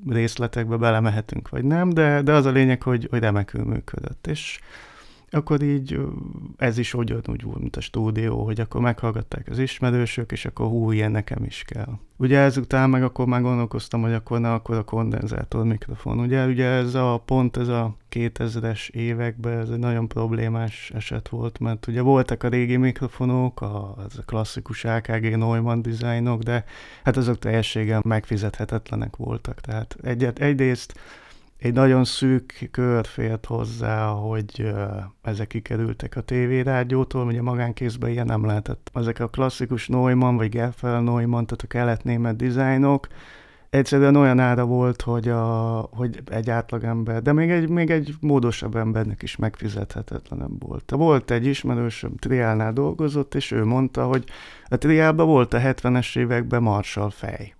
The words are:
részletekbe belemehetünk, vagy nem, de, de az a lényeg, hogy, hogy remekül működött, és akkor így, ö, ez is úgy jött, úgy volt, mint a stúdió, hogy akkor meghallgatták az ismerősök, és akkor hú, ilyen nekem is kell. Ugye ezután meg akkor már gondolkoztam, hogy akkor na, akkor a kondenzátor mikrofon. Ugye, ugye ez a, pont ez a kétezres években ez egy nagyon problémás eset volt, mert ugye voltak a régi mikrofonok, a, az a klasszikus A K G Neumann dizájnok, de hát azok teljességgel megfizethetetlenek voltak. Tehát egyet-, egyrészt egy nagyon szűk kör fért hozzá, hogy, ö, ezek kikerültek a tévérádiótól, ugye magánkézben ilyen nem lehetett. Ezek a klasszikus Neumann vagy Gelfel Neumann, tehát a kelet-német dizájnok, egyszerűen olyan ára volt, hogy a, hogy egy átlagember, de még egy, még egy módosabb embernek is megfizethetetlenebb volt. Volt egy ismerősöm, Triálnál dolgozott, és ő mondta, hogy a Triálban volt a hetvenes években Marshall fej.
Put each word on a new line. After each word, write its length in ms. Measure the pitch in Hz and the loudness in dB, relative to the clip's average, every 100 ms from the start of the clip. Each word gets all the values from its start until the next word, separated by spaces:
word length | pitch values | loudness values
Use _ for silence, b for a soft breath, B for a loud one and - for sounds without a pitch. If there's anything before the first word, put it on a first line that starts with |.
| 185 | -2
részletekbe 680 | 117 117 113 120 - 110 117 | 0 0 0 -4 -2 -2 0
belemehetünk, 720 | 117 110 110 107 107 - - | 2 4 2 0 -2 -8 -6
vagy 140 | 127 | -2
nem, 260 | 127 165 180 | 0 2 2
de, 320 | 165 151 143 | 4 4 4
de 120 | 143 | 6
az 120 | 151 135 | 6 6
a 60 | |
lényeg, 300 | 131 131 127 | 6 4 4
hogy, 260 | - 123 110 | 2 0 0
hogy 100 | 120 | 0
remekül 440 | 110 101 101 120 | 2 2 0 -4
működött, 640 | 113 113 - - - - - | -2 -4 -6 -10 -10 -10 -6
és 320 | 151 - - B B B B B B B 156 | -6 -6 -12 B B B B B B B -2
akkor 260 | 151 147 | 2 2
így, 320 | 143 143 135 | 2 0 0
ö, 140 | 139 139 - - - - - | -4 -4 -6 -10 -12 -12 -2
ez 200 | 123 113 | 0 0
is 160 | 117 | -2
úgy 160 | 123 113 | -2 -2
jött, 200 | 113 113 | -4 -4
úgy 140 | 117 | -6
volt, 160 | 113 117 | -6 -6
mint 160 | - - | -6 -6
a 60 | |
stúdió, 600 | - - 110 110 113 117 | -6 -2 0 0 0 0
hogy 160 | 110 110 | -2 -2
akkor 220 | 113 120 | -2 0
meghallgatták 680 | 120 113 117 110 - 123 - | 0 0 -2 -4 -6 -8 -6
az 100 | 120 | -4
ismerősök, 720 | 131 - 127 123 117 - 117 | -4 0 0 2 0 -4 -6
és 140 | 120 120 | -6 -8
akkor 220 | - 113 | -4 -2
hú, 240 | 117 110 | 0 2
ilyen 200 | 107 107 | 2 2
nekem 320 | 110 107 - | 0 -2 -4
is 200 | 107 - - | -6 -8 -10
kell. 260 | 117 127 113 - - | -8 -8 -10 -12 0
Ugye 220 | 127 139 | 4 6
ezután 500 | 139 131 120 135 131 | 6 4 0 4 4
meg 140 | 131 | 4
akkor 220 | 127 - 127 | 2 0 0
már 160 | 123 | 2
gondolkoztam, 600 | 123 123 117 113 - 117 | 2 2 0 -4 -4 -2
hogy 120 | 113 | 0
akkor 260 | 113 - 117 | 0 -2 0
na, 140 | 117 | 0
akkor 220 | 117 113 113 | 0 0 -4
a 80 | |
kondenzátor 840 | 104 110 113 110 113 113 - 113 113 | -2 -2 -2 -2 -4 -4 -4 0 0
mikrofon. 540 | 110 - - 113 113 | 0 -4 -8 -4 -2
Ugye, 260 | 120 131 131 | 0 2 2
ugye 200 | 123 127 | 2 2
ez 300 | 127 123 131 | 2 0 0
a, 260 | 127 120 - | 0 0 0
pont 320 | 131 123 123 | 2 2 0
ez 100 | 123 | -2
a 280 | 120 113 107 - | 0 -2 -6 -8
kétezres 800 | 120 117 - 117 113 113 110 - | -4 -4 -2 -4 -2 -4 -4 -8
években 680 | 117 117 117 117 117 117 117 | -6 -4 -2 -4 -4 -4 -4
ez 100 | 113 | -4
egy 100 | 117 | -2
nagyon 280 | 120 117 113 | -2 0 -2
problémás 840 | 117 113 113 113 113 113 - - 113 | -2 -2 0 -2 -2 -4 -6 -10 -10
eset 340 | - 117 - | -6 -8 -6
volt, 300 | 117 117 - | -6 -6 -4
mert 280 | 117 113 - | -4 -4 -4
ugye 140 | 117 | 0
voltak 420 | 123 135 127 117 | 4 4 4 0
a 40 | 123 | 0
régi 300 | 123 123 123 | 0 2 2
mikrofonok, 840 | 127 123 131 - 127 127 127 - | 2 0 -6 -2 0 0 0 -4
a, 340 | 101 104 98 101 101 | -8 -8 -10 -12 -14
az 120 | 117 | -12
a 60 | - | -6
klasszikus 600 | 110 107 - - 110 117 | -4 -4 -6 -10 -6 -2
A 160 | 113 | -2
K 180 | 113 113 | -2 -2
G 160 | 110 113 | 0 2
Neumann 460 | 113 117 117 117 | 2 2 0 0
dizájnok, 600 | 117 113 120 117 120 117 | -2 -4 -2 0 0 0
de 220 | 117 120 - B B B | 0 -2 -4 B B B
hát 140 | - 127 | 0 2
azok 220 | 120 117 | 2 0
teljességgel 640 | 107 113 110 110 110 110 | 0 0 0 -2 0 0
megfizethetetlenek 1120 | 110 110 - 107 104 - 113 113 - 110 107 - | 2 0 0 -2 -2 -4 -4 -6 -4 -6 -6 -8
voltak. 460 | 117 110 - 120 | -8 -6 -8 -10
Tehát 360 | - 110 113 - | -8 -8 -8 -8
egyet-, 380 | 120 120 127 117 | -4 0 0 2
egyrészt 600 | 143 139 131 123 - - B B B B B - | 0 2 2 0 -4 -18 B B B B B -6
egy 160 | 120 | 0
nagyon 300 | 120 135 131 | 4 6 6
szűk 640 | 127 - 135 131 - - 120 | 4 2 2 2 0 -12 -10
kör 340 | - 123 120 110 | -2 0 2 0
fért 400 | - 113 113 - | -4 -4 -4 -4
hozzá, 640 | 117 113 117 113 110 107 | -6 -4 -4 -2 -2 -2
hogy, 440 | 104 107 110 104 - | -2 -4 -4 -6 -6
ö, 280 | 107 104 101 98 98 - | -4 -4 -4 -6 -10 -10
ezek 260 | 113 104 101 | -8 -6 -6
kikerültek 680 | 117 - 113 113 113 113 - | -8 -6 -4 -4 -4 -8 -8
a 60 | |
tévérádiótól, 1040 | - 127 123 127 127 131 123 131 131 131 123 | -4 0 0 0 2 0 0 0 0 -2 -2
ugye 160 | 117 | -2
magánkézben 680 | 120 120 120 117 123 117 120 | -2 -2 -2 -2 -4 -2 -4
ilyen 160 | 120 117 | -2 -2
nem 200 | 113 107 | 0 0
lehetett. 460 | 107 107 117 - | -2 -2 -8 -8
Ezek 260 | - 113 117 | -4 -2 -2
a 80 | 117 | -4
klasszikus 600 | - 131 - 120 123 - | 0 -2 -2 -4 -4 0
Neumann 480 | 127 127 127 127 123 | 2 4 4 4 2
vagy 140 | 110 | 0
Gelfel 520 | 117 120 120 123 120 | 0 -4 -2 -2 0
Neumann, 440 | 120 120 117 120 117 | 0 0 0 0 -2
tehát 180 | 117 | -6
a 40 | - | -4
kelet-német 680 | 120 120 113 123 120 117 110 | 0 0 0 0 0 0 0
dizájnok, 720 | 123 123 135 131 139 139 - B B B B B B | 0 2 2 4 4 4 0 B B B B B B
egyszerűen 460 | 139 131 143 139 143 | 2 4 6 8 8
olyan 240 | 135 127 | 8 6
ára 260 | 127 123 120 | 4 4 2
volt, 360 | 123 123 123 | 2 2 0
hogy 260 | - 120 117 | -2 -2 0
a, 160 | 117 113 113 113 113 110 | 0 0 0 0 -2 -4
hogy 300 | 113 123 113 127 | -4 -4 -6 -8
egy 240 | 113 117 | -6 -2
átlagember, 720 | 117 113 117 113 117 113 113 | -2 -2 -4 -2 -2 -2 0
de 120 | 117 | 2
még 160 | 147 165 | 4 4
egy, 200 | 175 160 | 2 2
még 200 | 175 165 | 0 2
egy 240 | 160 143 151 | 2 0 -2
módosabb 560 | 151 139 120 110 113 113 | 2 4 4 0 -4 -2
embernek 460 | 113 110 110 104 | 0 0 -2 -4
is 140 | - - | -8 -4
megfizethetetlenebb 1300 | 110 - 107 104 101 - 107 113 - - 67 - | -4 -2 -6 -6 -6 -8 -8 -10 -8 -8 -8 -8
volt. 280 | - - - | -8 -10 -4
Volt 400 | 139 165 139 110 | 2 4 4 4
egy 140 | 120 127 | 0 0
ismerősöm, 720 | 135 135 120 120 110 - - | -2 -2 -2 -2 -4 -8 -6
Triálnál 580 | 117 127 117 110 110 | -2 0 2 2 0
dolgozott, 640 | 113 143 170 151 143 135 147 | 0 -2 0 -2 0 -2 -4
és 160 | - | -2
ő 140 | 113 110 | 0 2
mondta, 400 | 127 131 - 123 | 2 0 0 0
hogy 180 | 131 117 B B B B | 0 -2 B B B B
a 120 | 123 | 0
Triálban 480 | 143 156 160 156 160 | 4 6 6 6 6
volt 280 | 147 120 | 6 6
a 60 | 120 | 4
hetvenes 560 | 131 127 123 123 120 123 | 2 2 2 2 0 0
években 460 | 120 120 120 120 | 0 0 0 2
Marshall 480 | 117 104 101 - 104 | 2 2 -2 -4 -4
fej. 460 | - - - 104 - | -4 -10 -10 -12 -18